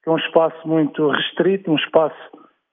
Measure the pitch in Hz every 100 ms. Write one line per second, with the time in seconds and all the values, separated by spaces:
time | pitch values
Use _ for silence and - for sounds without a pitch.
0 | - 160 - 170 160 - 156 160 143 -
1 | 147 127 - - 175 196 170 147 - 160
2 | 151 - - - - _ _